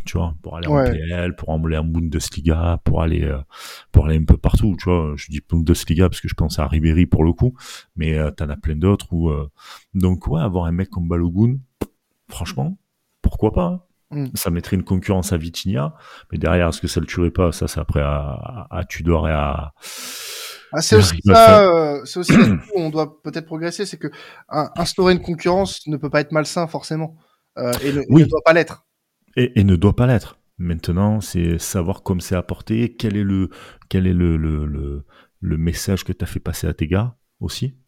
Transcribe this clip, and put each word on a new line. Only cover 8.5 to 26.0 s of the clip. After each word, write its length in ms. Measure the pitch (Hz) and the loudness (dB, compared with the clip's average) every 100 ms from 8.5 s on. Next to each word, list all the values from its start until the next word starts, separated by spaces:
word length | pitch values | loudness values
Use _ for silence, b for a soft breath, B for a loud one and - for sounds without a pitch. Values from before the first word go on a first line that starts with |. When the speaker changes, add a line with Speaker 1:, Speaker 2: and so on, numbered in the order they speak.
Speaker 1:
as 60 | 73 | -6
plein 200 | 78 76 | -6 0
d'autres 360 | 92 101 - | 2 2 0
où, 180 | 82 82 | -2 0
euh, 180 | 73 73 B B B _ | -2 -6 B B B _
donc 320 | 98 92 92 - | 0 0 0 -2
ouais, 160 | 160 | -2
avoir 240 | 123 90 82 | -2 -2 -2
un 60 | |
mec 180 | 85 95 | -2 -4
comme 180 | 90 85 | -4 -2
Balogun, 500 | 87 87 90 117 135 - _ - _ _ _ _ | -2 0 2 0 0 -8 _ -14 _ _ _ _
franchement, 500 | - 82 131 147 196 _ _ _ _ | -10 -8 -6 -6 -8 _ _ _ _
pourquoi 300 | - - 107 | -4 0 0
pas, 140 | 185 175 | 0 -2
hein. 160 | 180 - _ _ | -4 -10 _ _
Speaker 2:
Mm. 160 | 147 131 | -8 -6
Speaker 1:
Ça 160 | 110 - | -6 -4
mettrait 260 | 85 - 95 | -4 -2 -4
une 80 | |
concurrence 480 | - 92 - 95 87 | 0 -2 0 -2 0
à 60 | 87 | -4
Vitinha, 560 | 82 - 95 113 151 B B B - | -4 -8 -6 -4 -4 B B B -10
mais 60 | 82 | -4
derrière, 320 | 80 87 85 | 0 2 2
est-ce 140 | - | -2
que 60 | 87 | -4
ça 120 | - | -4
le 60 | 78 | -4
tuerait 240 | - 85 | -2 0
pas ? 200 | - 87 | 2 0
Ça, 140 | - 82 | 0 -4
c'est 140 | - | -4
après 220 | 76 76 | -4 -2
à, 680 | 73 73 71 - - - - | -2 -2 -4 -8 -12 -14 -12
à, 80 | 85 | -10
à 60 | |
Tudor 420 | 90 - 80 82 80 | -10 -4 0 0 2
et 60 | |
à, 400 | 78 73 71 73 - B B B B B B B B B | 0 -2 -4 -8 -14 B B B B B B B B B
Speaker 2:
Ah, 80 | 147 | -6
c'est 140 | - 214 | 4 6
Speaker 1:
et 20 | |
à 20 | |
Speaker 2:
aussi 140 | 196 | 6
Speaker 1:
Ribery. 200 | - 202 | 4 6
Speaker 2:
ça, 280 | 226 226 214 190 | 10 12 10 8
euh, 280 | 165 151 143 | 6 2 -4
c'est 140 | 135 180 | -8 -4
aussi 140 | 175 | 4
Speaker 1:
<clears throat> 40 | 220 | 6
Speaker 2:
là 220 | 220 175 - 202 | 6 2 -4 -4
où 40 | |
on 100 | 160 | -2
doit 320 | 156 156 - | -2 -4 -8
peut-être 240 | 160 160 160 | -10 -10 -10
progresser, 400 | 160 170 170 196 | -6 -6 -6 -8
c'est 100 | 165 | -8
que 120 | 151 B B B - | -10 B B B -6
un, 200 | 151 147 - | -4 -4 -4
instaurer 380 | 170 - 185 | -4 2 2
une 80 | 180 | 2
concurrence 640 | - 156 175 180 190 - 151 | 0 -4 0 0 0 -6 -6
ne 100 | |
peut 140 | 147 | -6